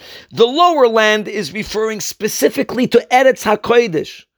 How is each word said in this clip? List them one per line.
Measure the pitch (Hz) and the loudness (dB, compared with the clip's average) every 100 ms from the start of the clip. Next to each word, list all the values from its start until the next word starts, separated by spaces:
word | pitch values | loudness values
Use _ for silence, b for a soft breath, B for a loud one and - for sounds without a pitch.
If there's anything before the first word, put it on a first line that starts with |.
| B B B | B B B
The | 139 233 | 0 2
lower | 285 349 311 240 | 4 2 4 2
land | 226 214 214 202 | 4 2 0 -2
is | 214 151 | -8 -8
referring | 208 - 214 220 214 | -8 -8 -4 -4 -6
specifically | - - 214 - - 277 - 226 240 | -10 -8 -8 -2 -2 -2 -4 -2 0
to | 233 - | 0 2
Eretz | 247 262 233 | 2 2 0
HaKodesh, | - 214 - 240 233 156 - - _ | 0 -2 0 0 2 -2 -6 -12 _